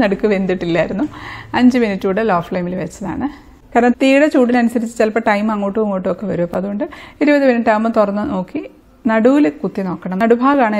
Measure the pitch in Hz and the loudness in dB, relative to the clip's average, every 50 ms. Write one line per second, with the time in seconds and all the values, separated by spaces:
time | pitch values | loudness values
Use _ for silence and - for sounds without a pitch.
0 | 233 202 196 - - 214 202 190 190 185 185 - 180 170 165 202 214 208 202 196 | 4 2 0 0 0 0 0 0 0 -2 -2 -2 -2 -2 0 0 0 0 -2 -4
1 | 294 311 - - - - - - - - - 233 247 247 254 247 233 208 196 185 | -4 -6 -8 -10 -16 -16 -16 -16 -8 -4 0 4 4 4 4 4 2 0 -2 -2
2 | - 196 185 208 226 214 180 170 165 - - 180 175 180 180 180 - - - - | -2 -2 0 0 0 0 0 0 -2 -2 -4 -4 -4 -4 -6 -6 -8 -8 -10 -10
3 | 196 180 - - 254 294 - - - - - - - - - 240 240 247 240 - | -10 -8 -6 -6 -6 -6 -8 -10 -20 -20 -20 -20 -10 -4 0 2 2 2 2 2
4 | 277 269 269 277 302 302 320 277 247 233 247 247 233 226 - 240 226 226 - - | 2 4 4 4 4 4 4 2 2 2 2 2 0 0 0 -2 -6 -4 -2 -2
5 | 226 226 220 233 226 226 208 202 214 220 214 202 202 196 196 220 214 208 196 190 | 0 0 0 0 0 0 0 0 0 -2 -2 -2 -4 -4 -2 -2 -2 -2 -2 -4
6 | 185 196 180 - 214 190 175 170 175 175 - 185 185 202 202 208 302 - - - | -4 -4 -6 -4 -6 -6 -4 -4 -4 -4 -4 -6 -6 -4 -6 -6 -6 -8 -10 -14
7 | - - - - 302 294 294 285 277 262 240 233 226 233 214 214 220 233 226 226 | -20 -14 -6 -2 2 2 4 4 4 2 2 2 2 0 0 2 0 0 2 2
8 | 208 202 202 208 214 - 196 185 185 - - 311 381 - - _ _ _ _ _ | 0 0 0 -4 -4 -4 -4 -6 -6 -6 -8 -10 -10 -12 -16 _ _ _ _ _
9 | - 226 220 226 220 254 277 294 294 302 294 - - 185 - 202 190 180 165 - | -2 0 2 4 4 4 4 4 4 2 0 -4 -6 -6 -4 -4 -6 -4 -6 -6
10 | - 185 185 190 226 226 240 240 247 277 285 277 240 214 214 208 | -8 -6 -4 0 2 2 2 2 2 2 2 2 2 0 0 -2